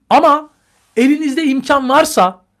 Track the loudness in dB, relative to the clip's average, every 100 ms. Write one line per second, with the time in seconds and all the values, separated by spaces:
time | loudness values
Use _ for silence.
0 | _ 2 2 0 -4 _ _ _ _ -2
1 | 0 0 -2 -4 -4 -4 -2 -2 0 0
2 | 0 0 -2 -4 _ _